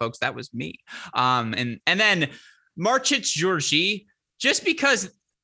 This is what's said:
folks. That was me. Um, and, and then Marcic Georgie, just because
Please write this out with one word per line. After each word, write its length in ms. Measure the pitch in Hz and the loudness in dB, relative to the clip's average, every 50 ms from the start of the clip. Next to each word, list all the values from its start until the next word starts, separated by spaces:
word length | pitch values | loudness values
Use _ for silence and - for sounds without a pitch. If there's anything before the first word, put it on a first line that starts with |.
folks. 180 | 117 113 113 - | -4 -6 -2 -4
That 140 | 117 131 117 | -4 -4 -4
was 200 | 120 123 - - | -6 -10 -10 -8
me. 220 | 117 139 - - - _ - - - - - | -8 -8 -8 -10 -14 _ -18 -16 -16 -14 -4
Um, 400 | - - 123 127 127 123 117 110 | -2 0 2 2 2 2 0 -2
and, 260 | 110 - 123 120 117 - - | -2 -2 -4 -4 -6 -4 -2
and 140 | 160 175 196 | 0 2 4
then 300 | 220 208 196 175 147 135 - - - - _ _ _ _ _ 156 | 4 4 4 2 0 -2 -4 -10 -20 -20 _ _ _ _ _ -2
Marcic 460 | 175 214 254 262 262 - 285 254 190 | 2 2 2 2 2 0 0 0 0
Georgie, 800 | - - 151 165 190 185 160 139 - 147 156 175 196 214 190 - _ _ _ _ _ _ - | -2 -2 0 0 0 0 0 0 2 2 2 2 0 -2 -4 -10 _ _ _ _ _ _ -2
just 240 | - 262 392 - - | 0 0 0 2 0
because 460 | 349 330 - 277 277 254 196 190 - - _ _ _ _ _ | -2 0 2 2 2 2 2 -2 -6 -12 _ _ _ _ _